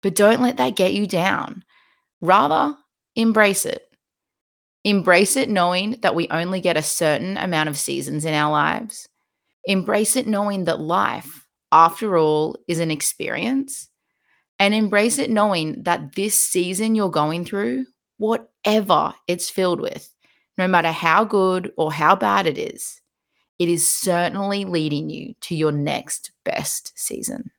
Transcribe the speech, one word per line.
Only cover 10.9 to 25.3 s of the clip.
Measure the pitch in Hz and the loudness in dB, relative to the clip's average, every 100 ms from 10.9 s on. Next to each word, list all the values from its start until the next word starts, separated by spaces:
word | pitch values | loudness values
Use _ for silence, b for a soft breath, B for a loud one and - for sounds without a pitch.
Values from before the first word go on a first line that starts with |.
| 180 202 120 - - _ _ _ | 0 0 -4 -12 -20 _ _ _
after | 156 165 170 220 175 | 6 6 4 0 2
all, | 156 151 156 - - | 2 2 -2 -6 -6
is | 165 | -2
an | 165 | -2
experience. | 151 - - - - 202 269 269 - - _ _ _ _ _ _ _ | -2 -4 -4 -6 -4 -2 -2 -4 -10 -16 _ _ _ _ _ _ _
And | 202 214 | 2 2
embrace | 214 208 226 233 | 2 4 2 0
it | - | 0
knowing | 220 208 180 156 - | 2 2 0 -2 -6
that | - 175 147 - | -2 -2 -4 -4
this | 202 - | -2 0
season | - 185 180 185 220 | 0 0 -2 -2 0
you're | 220 196 | 2 2
going | 160 151 165 175 | 2 0 -2 -4
through, | 202 220 262 262 _ _ _ | -4 -2 -4 -8 _ _ _
whatever | 214 226 - _ - 214 196 156 156 - - | -2 -2 -6 _ 0 0 4 2 2 -6 -6
it's | 175 - | -4 -4
filled | - 185 170 | -2 0 0
with, | - - - _ _ _ _ - | -4 -10 -18 _ _ _ _ -2
no | 185 | 2
matter | 180 165 | 2 2
how | 160 170 165 | 0 2 2
good | 220 214 190 185 180 - | 4 2 2 0 -4 -4
or | 156 | -4
how | 147 156 190 | 2 2 4
bad | 214 196 170 | 2 2 0
it | 143 | -2
is, | - - - - _ _ _ _ _ _ | -8 -10 -14 -14 _ _ _ _ _ _
it | 175 | 0
is | 170 - | 2 0
certainly | - 190 175 175 196 196 202 190 | 0 0 0 0 -2 -4 -4 -2
leading | 175 156 147 156 | -2 -2 -4 -6
you | 151 143 | -10 -14